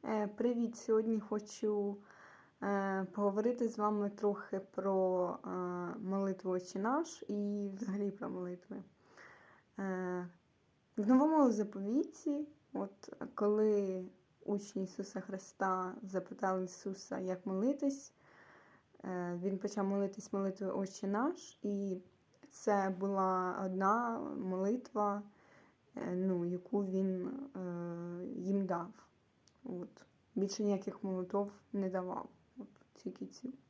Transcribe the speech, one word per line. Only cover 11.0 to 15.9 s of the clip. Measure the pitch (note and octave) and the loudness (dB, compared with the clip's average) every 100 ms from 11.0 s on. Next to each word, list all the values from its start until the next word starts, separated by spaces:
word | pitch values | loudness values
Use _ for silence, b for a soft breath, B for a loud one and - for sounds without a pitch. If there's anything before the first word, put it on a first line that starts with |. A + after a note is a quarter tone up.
| G#3 | 6
Новому | B3+ D4+ D#4+ C4+ | 6 8 8 6
Заповіті, | G#3 G3+ F#3+ G3 B3+ G4 - E4 C#4+ D4 - _ | 6 0 -2 0 2 0 -2 -2 -2 -4 -10 _
от, | - G3 - - - - - | -4 -4 -6 -18 -10 -10 0
коли | G#3 G#3+ G#3+ G#3 G3 F#3 F#3 - _ _ - | 2 6 6 4 2 -2 -6 -12 _ _ -2
учні | G3+ G3+ - | -2 -2 -4
Ісуса | F#3+ - G3 F#3+ | -4 -4 -6 -6
Христа | F#3 F#3+ - - F#3+ F#3 F#3 | -6 -8 -10 -2 0 2 -2